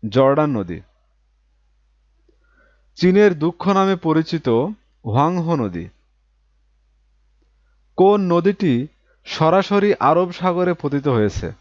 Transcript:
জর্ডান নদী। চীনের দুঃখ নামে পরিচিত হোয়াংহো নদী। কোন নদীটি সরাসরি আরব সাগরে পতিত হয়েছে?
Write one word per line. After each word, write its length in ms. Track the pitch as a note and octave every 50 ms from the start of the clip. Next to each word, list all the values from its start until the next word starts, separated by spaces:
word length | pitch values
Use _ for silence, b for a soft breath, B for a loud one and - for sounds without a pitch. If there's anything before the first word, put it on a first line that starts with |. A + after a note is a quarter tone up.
| -
জর্ডান 480 | A2 G2 B2 C3+ C3+ C#3 C#3 D3+ D3+
নদী। 280 | C#3 A2+ G2 F2 F2 D#2+ F#2 _ _ _ _ _ _ _ _ _ _ _ _ _ _ _ _ _ _ _ _ _ _ _ _ _ _ _ _ _ _ _ _ _ _ _ _ _ _ _ _ _ _ -
চীনের 320 | - F3+ F#3 G3 G#3+ G#3 F3+ D3+
দুঃখ 240 | D3 E3 E3+ _ - F#3+
নামে 280 | G3+ F#3+ F#3+ F#3+ G3
পরিচিত 520 | F3 - E3 D#3 D#3 D#3+ - - E3 - - A#2 A2+ C3 F3 G#3+ _ _ _ _ _ _
হোয়াংহো 500 | - G#2 A#2+ C#3+ D#3+ F3+ F3+ E3 D#3+ E3+
নদী। 280 | D3 A#2+ G2+ F2 F2 E2 - _ _ _ _ _ _ _ _ _ _ _ _ _ _ _ _ _ _ _ _ _ _ _ _ _ _ _ _ _ _ _ _ _ _ _ _ _ _ _ _ _ -
কোন 200 | F#3 F#3+ G#3 G#3 G3 F3+ E3+
নদীটি 400 | F3 E3+ G3 G#3 - G#3 F3 B2+ A#2 C3 D#3 _ _ _ _ _ _ _
সরাসরি 640 | - - - D#3+ D#3+ E3+ F#3+ F#3+ - G3+ G3+ G3 G#3 G3 -
আরব 280 | - C3+ D#3 E3+ F#3 F3+ F3
সাগরে 400 | - E3+ F#3 F3 F3 F3+ F3+ F3
পতিত 320 | - - D3 C3+ C#3+ C3+ D3
হয়েছে? 400 | C3 A#2 G#2+ G#2 - - - E2+ - -